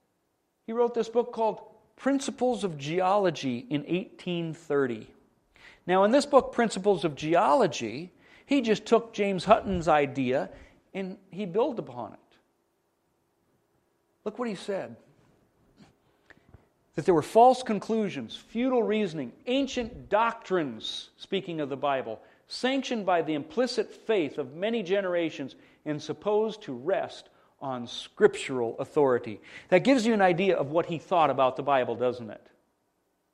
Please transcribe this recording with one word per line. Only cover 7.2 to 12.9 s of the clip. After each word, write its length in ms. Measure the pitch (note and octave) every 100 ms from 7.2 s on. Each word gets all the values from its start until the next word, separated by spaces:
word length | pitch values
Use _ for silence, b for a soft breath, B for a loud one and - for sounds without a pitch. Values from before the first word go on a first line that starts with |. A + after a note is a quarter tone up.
| D3+ E3+ A3+ C#4+ G3 - A2+ A#2+ F3+ _ b b b
he 140 | C#4+
just 260 | A3+ G#3 -
took 260 | A3+ A3+
James 320 | - G3+ F#3+
Hutton's 440 | F3+ G#3+ - F#3 E3
idea 600 | D3+ C#3+ C3 B2+ B2+ F#3+ B B B _
and 240 | F#3 F#3+ F#3 _
he 160 | E3+ G3+
built 320 | F3+ C#4 A#3
upon 340 | C#3+ A#2+ G#2+
it. 60 | - _ _ _ _ _ _ _